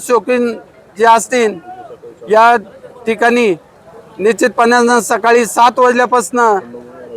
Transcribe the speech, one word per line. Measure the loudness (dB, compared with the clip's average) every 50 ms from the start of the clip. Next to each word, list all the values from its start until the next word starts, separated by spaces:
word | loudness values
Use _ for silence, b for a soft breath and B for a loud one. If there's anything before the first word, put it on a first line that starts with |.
| 0
शौकीन | 0 -2 -2 0 -2 -2 -2 -2 -4 -6 -8 -12 -20 _ -20 -20 -16 -6 0
जे | 2
असतील | 4 4 4 2 0 -2 -2 0 -2 -2 -6 -12 -16 -18 -18 -18 -20 -20 -20 -20 -20 -20 -16 -6 0
या | 2 4 4 4 4 2 -2 -8 -18 -20 -20 -20 -20 -10 -6
ठिकाणी | -6 -4 0 0 0 2 2 0 0 -2 -4 -8 _ _ _ _ -20 -20 -20 -20 -20 -10 -4
निश्चितपणानं | -2 -2 0 0 -2 -2 0 0 0 2 2 2 2 2 2 0
सकाळी | 0 -2 -4 -2 0 2 2 2 0
सात | 0 0 2 2 2 2 2
वाजल्यापासनं | 2 2 2 0 0 0 0 -2 -2 -2 -2 -2 0 0 0 -2 -4 -8 -16 -20 -20 -20 -20 -20 -20 -18 -18